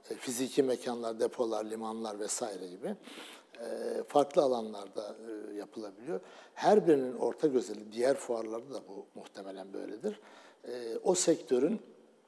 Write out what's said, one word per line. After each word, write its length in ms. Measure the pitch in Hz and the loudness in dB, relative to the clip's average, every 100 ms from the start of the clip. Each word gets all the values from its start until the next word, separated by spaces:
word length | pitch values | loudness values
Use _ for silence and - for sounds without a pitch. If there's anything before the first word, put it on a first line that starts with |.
| - | -10
e, 40 | |
fiziki 480 | 113 - 120 131 - | -8 -4 -2 0 4
mekanlar, 580 | 131 120 127 120 117 113 | 4 2 -2 -4 -4 0
depolar, 440 | 117 - 117 110 | 0 0 0 0
limanlar 560 | 110 110 110 113 113 104 | -4 -4 -6 -4 -6 -4
vesaire 460 | 104 - 117 95 90 | -4 -2 -4 -6 -10
gibi, 260 | 90 147 - - - - - - - | -8 -8 -8 -12 -16 -16 -18 -20 -14
e, 420 | 117 113 117 113 - | -8 -6 -4 -4 2
farklı 340 | 147 139 180 | 2 4 4
alanlarda, 760 | 143 123 110 104 98 - 104 107 113 | 4 2 -2 -8 -10 -8 -8 -10 -10
e, 280 | 107 107 104 | -8 -8 -10
yapılabiliyor. 640 | 98 120 107 95 123 92 - - - | -10 -10 -12 -12 -8 -8 -8 -20 -20
Her 340 | - 143 208 170 | 0 6 8 8
birinin 300 | 143 127 117 | 4 4 -2
ortak 360 | 117 - 156 | -2 2 4
özelliği, 380 | 127 101 104 107 | 4 0 -8 -10
diğer 220 | 110 123 | 0 2
fuarlarda 600 | 135 - 117 110 113 135 | 2 0 -4 -2 -6 -8
da 60 | 113 - | -12 -12
bu 180 | 98 - | -14 -14
muhtemelen 580 | - - - 98 95 95 | -16 -16 -14 -12 -12 -10
böyledir. 480 | 98 90 107 185 208 - - - _ - | -10 -8 -6 -6 -6 -14 -20 -20 _ -10
E, 300 | 123 117 113 | -8 -6 -2
o 100 | - | 4
sektörün 680 | 180 - 151 - 123 147 220 - - - _ | 4 6 4 6 4 6 2 -6 -20 -20 _